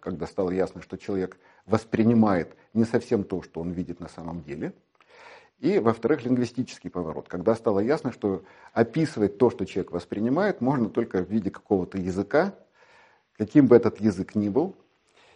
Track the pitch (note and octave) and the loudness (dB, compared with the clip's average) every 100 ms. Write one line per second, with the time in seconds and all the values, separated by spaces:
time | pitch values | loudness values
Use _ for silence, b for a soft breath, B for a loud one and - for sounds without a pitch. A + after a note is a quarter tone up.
0 | F#2 E2+ E2 - F2+ F#2 E2+ F2+ - F#2 | -10 -8 -8 -4 -2 -2 -2 -6 -14 -12
1 | - G2 F#2 - b b - A2 - - | -6 -4 -6 -8 b b -2 -2 0 2
2 | A2+ A#2 G#2+ F2+ D#2 b b A2 A2+ A#2 | 4 6 4 2 -2 b b -2 0 0
3 | - A2+ F#2 F2+ - E2 E2+ F2 E2+ E2+ | 0 -2 -2 -6 -8 -10 -6 -6 -8 -10
4 | E2 - E2 E2+ D2 D2+ D#3 - _ _ | -16 -14 -12 -12 -12 -10 -10 -10 _ _
5 | B B B B B _ C#3+ G3 A2+ A2 | B B B B B _ 0 2 2 2
6 | A#2 D3 A#2+ B2 A#2+ - A2+ - F2+ F2+ | 0 0 0 0 0 -4 -8 -10 -10 -8
7 | D#2+ D2 - F2+ F2 A2+ A#2 G2 A2+ D#3 | -6 -8 -10 -2 0 2 2 0 2 0
8 | C3 - G#2 F#2 B B B A2+ A2+ D#3+ | -4 -4 -2 -2 B B B 0 0 2
9 | D#3 A#2 G2+ - B2 - F#2+ G2 - F2 | -2 2 0 4 2 2 -4 -6 -6 -8
10 | - F#2+ A2+ D3+ G3+ - B2 C#3+ G#2+ - | -8 -4 -2 0 -2 0 0 0 0 -2
11 | A2+ F#2+ F2+ A2 F#2+ - - G2 F2 G2 | -2 -2 -2 -2 -4 -8 0 0 0 -4
12 | F#2 F#2 G2 C#3+ G3 - _ b b b | -4 -2 0 0 0 -4 _ b b b
13 | b b b - G#2+ D3+ C3 A#2 G2+ - | b b b -8 2 6 8 8 6 0
14 | G#2+ F#2 F#2 G#2+ G#2 G#2+ F#3 - _ _ | 0 0 -2 -2 0 0 -2 -6 _ _
15 | b b b | b b b